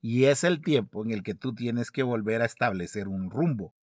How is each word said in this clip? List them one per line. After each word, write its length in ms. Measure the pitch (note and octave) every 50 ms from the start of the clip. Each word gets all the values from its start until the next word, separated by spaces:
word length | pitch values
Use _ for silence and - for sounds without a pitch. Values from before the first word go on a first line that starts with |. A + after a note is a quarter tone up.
Y 240 | - A#2 A#2 B2 C3
es 180 | C#3 C#3+ C3 -
el 180 | F3 F3+ D#3+
tiempo 420 | D#3 - D3+ B2+ G#2+ - - G#2 G#2+
en 80 | A2+
el 120 | A2+ G#2 F#2+
que 100 | - G2+
tú 220 | - - B2+ A#2
tienes 340 | G#2 A#2+ A#2+ A#2 A#2+ A#2+ -
que 140 | _ - C3
volver 380 | B2+ A#2+ A2+ G#2 G#2+ A2 A2+
a 40 | A#2
establecer 640 | A2+ - _ B2 A#2+ G2+ F#2+ F2 E2+ - G#2 G2 G2
un 240 | F#2+ F#2+ F#2+ F#2
rumbo. 420 | - B2+ D#3+ E3+ C#3 G#2+ F#2+ D#2 _ _